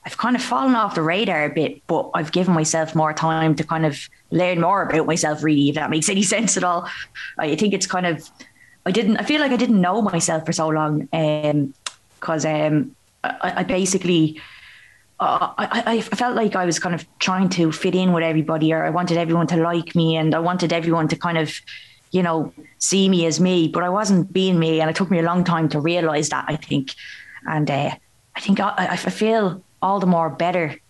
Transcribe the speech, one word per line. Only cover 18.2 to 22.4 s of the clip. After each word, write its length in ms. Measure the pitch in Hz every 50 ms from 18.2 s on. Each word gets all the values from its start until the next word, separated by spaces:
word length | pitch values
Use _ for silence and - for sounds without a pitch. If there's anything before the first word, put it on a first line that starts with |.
| 165
everybody, 480 | 165 156 160 147 156 160 156 156 156 160
or 120 | 160 156
I 60 | 156
wanted 260 | 156 175 180 - 170
everyone 300 | 170 170 160 165 170 165
to 100 | - 180
like 380 | 165 160 170 170 170 160 - -
me, 200 | 170 165 160 160
and 200 | 160 156 160 156
I 40 | 160
wanted 320 | 165 175 180 180 175 160
everyone 360 | 170 170 160 170 165 170 160
to 80 | 151 170
kind 240 | - - 175 170 160
of, 120 | 156 151 - - _ - - - - - - _ _ _
you 100 | - 185
know, 320 | 180 170 165 160